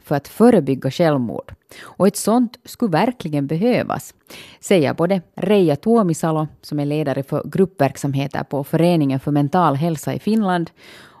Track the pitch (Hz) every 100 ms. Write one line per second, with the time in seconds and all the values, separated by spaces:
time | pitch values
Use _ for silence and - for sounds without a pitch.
0 | - 143 - - 233 214 135 131 135 -
1 | 165 139 113 - - - _ - - -
2 | 196 - 196 240 233 - - - 233 151
3 | 147 - 165 147 139 160 240 180 - -
4 | - - - - - - - 190 127 -
5 | 175 196 - - 190 208 170 143 220 233
6 | 180 156 165 156 156 - - 147 143 151
7 | 139 135 135 147 151 165 185 - 135 -
8 | 143 135 143 - 147 135 147 156 175 170
9 | 139 131 151 147 143 185 160 139 170 151
10 | 135 135 208 220 190 175 165 - - -
11 | - -